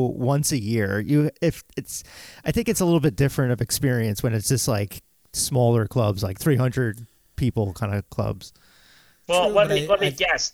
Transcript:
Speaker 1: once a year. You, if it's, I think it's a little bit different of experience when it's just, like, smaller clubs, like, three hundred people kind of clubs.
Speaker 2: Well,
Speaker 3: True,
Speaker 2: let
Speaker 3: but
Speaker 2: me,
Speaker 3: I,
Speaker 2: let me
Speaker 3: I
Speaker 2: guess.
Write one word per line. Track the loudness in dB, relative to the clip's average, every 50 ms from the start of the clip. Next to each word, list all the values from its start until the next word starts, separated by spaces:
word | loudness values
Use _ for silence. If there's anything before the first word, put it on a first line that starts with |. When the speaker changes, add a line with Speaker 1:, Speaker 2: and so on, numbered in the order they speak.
| 2
Speaker 1:
once | 0 0 -2 0 0 0 0 0 0
a | -2 -2
year. | -2 -2 0 0 0 0 0 -2
You, | 0 2 2 2 2 2 0 _
if | -2 -2 -2 -4 -8 _ _ -10
it's, | -10 -8 -10 -12 -14 -16 -18 -20 -20 -20 -20 -8 -6
I | -2
think | -2 0 0 0
it's | 0 0
a | 2
little | 2 4 4
bit | 2 2 2
different | 2 2 2 2 0 0 0
of | 0 -2
experience | -2 -4 -2 -2 0 0 0 0 0 0 -2 -2 -2
when | -2 -2
it's | -2 0 0
just, | 0 0 0 0
like, | 0 -2 -2 -4 -8 -12 -20 _ _ _ _ _ -6
smaller | -6 -4 -2 0 2 4 4 4 2 0 0
clubs, | 0 0 2 2 0 -2 -4
like, | -6 -6 -2
three | 0 2 2
hundred | 2 2 0 0 0 -2 -2 -2 -6 -12 -20 _ _ _ _ _
people | -2 -2 0 0 0 -2 -2 -2
kind | -4 -4 -4 -2
of | -4 -6 _
clubs. | -6 -4 -4 -4 -4 -6 -10 -18 -20 _ _ _ _ _ _ _ -20 -20 _ _ _ _ _ 0
Speaker 2:
Well, | 2 2 2
Speaker 3:
True, | 4 4
Speaker 2:
let | 4 4 4
Speaker 3:
but | 2
Speaker 2:
me, | 0 2
Speaker 3:
I, | 2
Speaker 2:
let | 0 2
me | 2 0
Speaker 3:
I |
Speaker 2:
guess. | -2 -2 -2 -2 0 -2 -4 -6